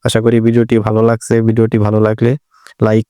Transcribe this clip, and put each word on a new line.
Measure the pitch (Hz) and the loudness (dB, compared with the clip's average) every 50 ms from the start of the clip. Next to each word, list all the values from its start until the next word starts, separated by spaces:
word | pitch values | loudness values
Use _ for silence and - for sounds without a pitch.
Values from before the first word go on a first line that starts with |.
| _ | _
আশা | 120 - 113 | -2 -4 0
করি | 110 117 120 117 | 0 2 0 2
ভিডিওটি | 113 117 113 120 117 113 120 113 | 0 0 0 0 0 2 0 -2
ভালো | 101 110 107 110 113 | 0 0 0 0 0
লাগছে। | 113 117 113 - - 120 117 | 0 0 -2 -4 -2 -2 0
ভিডিওটি | 113 110 110 117 113 110 - | 0 0 0 0 0 0 0
ভালো | 113 104 104 104 107 | 0 0 0 0 2
লাগলে | 107 107 110 110 113 117 135 151 _ _ _ _ _ - - _ | 0 0 0 0 -2 -2 -2 -4 _ _ _ _ _ -20 -6 _
লাইক, | 110 110 110 110 110 | 0 2 2 0 0